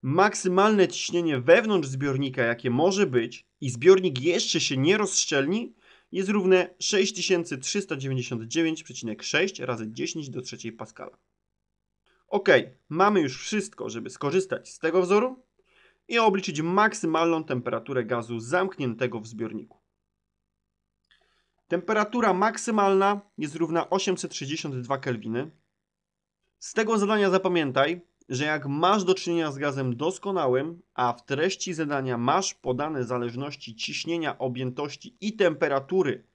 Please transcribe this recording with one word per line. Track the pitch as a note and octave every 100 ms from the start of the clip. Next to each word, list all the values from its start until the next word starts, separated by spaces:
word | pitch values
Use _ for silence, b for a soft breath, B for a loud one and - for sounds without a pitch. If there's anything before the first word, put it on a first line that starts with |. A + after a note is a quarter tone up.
Maksymalne | C3 D#3 G3+ G3 F#3 F3+ G#3 G#3 F3+
ciśnienie | - - E3+ E3+ C#3
wewnątrz | B2 F#3 A3 G3 C#3+
zbiornika, | C3+ C#3+ C3+ C#3 C3+
jakie | A#2 A#2 B2
może | A#2+ F3 G3 F#3
być, | B2 A#2+ - _ _
i | C#3
zbiornik | A#2 D3+ F#3+ F#3 B2+
jeszcze | D3 F3+ - E3+
się | - C3+
nie | C#3+ G#3
rozszczelni, | G#3 - - C#3+ C#3 G#3+ A#3+ b b b b
jest | F3 F#3+
równe | G#3 F#3 F#3 F3+ -
sześć | - G#3 G3+
tysięcy | F#3+ F3 F3+ E3 C3+
trzysta | - G#3 G3 D3
dziewięćdziesiąt | C3+ C3 B2 A#2+
dziewięć | A2+ D3+ E3 D#3+
przecinek | - B2 A2+ G#2
sześć | - D#3 G3 -
razy | B2+ A#2 A2
dziesięć | A#2+ - D#3+ C#3+
do | C3
trzeciej | B2+ A2 A#2
Pascala. | A2 A2+ - - _ _ _ _ _ _ _ _ _ _ _ _
Okej, | G3+ G3 C#3 - _ _
mamy | D#3 G3 G3+
już | D3 C3
wszystko, | - G#3+ - - A2
żeby | A2 -
skorzystać | - C#3+ F3+ F#3+ - -
z | -
tego | D#3+ F3
wzoru | F3+ G#3 B3+ B3+ _ _ b b b b _
i | A#3
obliczyć | A3 F#3+ F#3 D3+
maksymalną | D#3+ F#3+ G#3+ G#3+ E3 D#3 E3+ D#3+
temperaturę | D#3+ C3 A#2+ A2+ - C3
gazu | A2 A#2+ A2 A#2
zamkniętego | A2+ F3 F#3+ F#3+ C3 A2+ B2+ A2+
w | A2+
zbiorniku. | A2 A2+ A2 - _ _ _ _ _ _ _ _ _ _ _ _ _ _ _ _ _ _ _ _
Temperatura | E3+ F3 G#3+ G#3+ A#3+ A3
maksymalna | F3+ G#3+ A3 - G#3+ G3 G3 G3 G3+ - -
jest | D3+
równa | D#3 E3 E3 -
osiemset | F#3+ G3 F3+ E3+
sześćdziesiąt | - C3+ D#3+ D3+ B2+
dwa | A#2+ C3+
kelwiny. | C3+ A#2 A2 A#2 D#3 _ _ _ _ _ _ _ _ _ _ _
Z | -
tego | G#3 A3 G#3+
zadania | G3+ G#3+ G3
zapamiętaj, | F#3 F#3 F3 C#3+ C3 C#3+ F3 _ _ _
że | B2+
jak | D3+ D3+ C3+
masz | D3 F3 G#3
do | F3+
czynienia | F#3 E3+ E3+ D#3
z | C3+
gazem | D3 C3+ C3 A#2+
doskonałym, | D#3 F#3+ G3 F#3+ C#3 B2+ D3+ E3+ _
a | - B2
w | A#2+
treści | - C#3 F3 F#3+ -
zadania | D#3+ D3+ C#3+ C3 A#2+
masz | A#2+ E3 F#3+
podane | - B2 B2+ D3 D3
zależności | A#2 B2 A#2+ A#2+ C#3+ C3+ - A2
ciśnienia, | - D3 - E3+ D#3 -
objętości | C3 B2 B2+ B2+ D3 - - _
i | G#3 G#3+
temperatury | F#3 D3+ D3+ C#3 C3+ F#3 D3+ - _